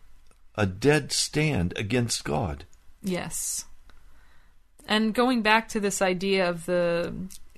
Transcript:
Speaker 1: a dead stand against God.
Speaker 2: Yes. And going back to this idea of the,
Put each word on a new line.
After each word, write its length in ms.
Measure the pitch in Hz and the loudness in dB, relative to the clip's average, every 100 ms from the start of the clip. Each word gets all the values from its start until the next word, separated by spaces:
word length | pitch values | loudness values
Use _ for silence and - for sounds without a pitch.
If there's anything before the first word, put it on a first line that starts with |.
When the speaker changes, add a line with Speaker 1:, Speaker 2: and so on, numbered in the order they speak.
| - - - - - - | -20 -20 -20 -20 -10 0
Speaker 1:
a 120 | 101 | 0
dead 440 | 98 131 151 139 | 4 4 4 2
stand 600 | - - 151 151 123 87 - | -2 -2 0 2 2 0 -2
against 480 | 101 123 117 - | 0 0 2 -2
God. 420 | - 147 95 71 - - - - | -2 -2 -2 -4 -12 -20 -20 -8
Speaker 2:
Yes. 640 | 196 175 165 - - - - - - - - - - - - - - - - | -4 -4 -4 -6 -6 -6 -10 -16 -18 -20 -20 -20 -20 -20 -20 -20 -20 -16 0
And 280 | 214 220 208 | 2 2 2
going 260 | 247 247 | 4 4
back 260 | 214 220 226 | 4 4 2
to 100 | 220 | -2
this 200 | 196 - | 0 2
idea 480 | 190 180 196 190 175 | 0 2 2 2 2
of 200 | 170 165 | 0 -2
the, 440 | 180 175 170 175 - 190 - - | 0 2 0 -2 -6 -10 -12 -16